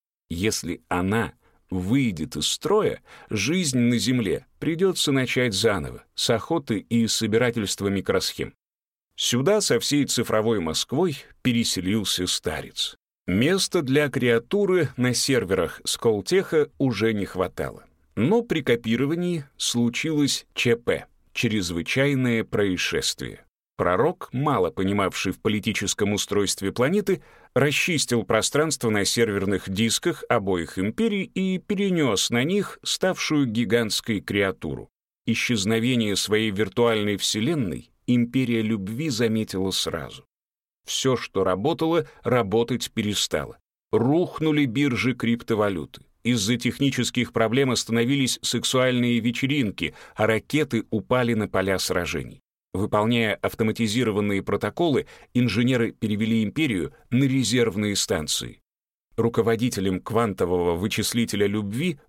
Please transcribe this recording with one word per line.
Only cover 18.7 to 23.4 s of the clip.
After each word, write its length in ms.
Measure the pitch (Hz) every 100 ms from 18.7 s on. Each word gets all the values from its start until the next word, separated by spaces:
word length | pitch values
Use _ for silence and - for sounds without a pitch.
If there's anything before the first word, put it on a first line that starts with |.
| 117 117 117 139 170 180 170 139 -
случилось 880 | - 120 120 120 160 151 143 - -
Ч 220 | - 123 117
П, 320 | - 80 - _ _
чрезвычайное 1080 | - 120 107 90 87 82 - 139 139 127 117
происшествие. 1000 | 104 101 101 90 - 80 - - 64 50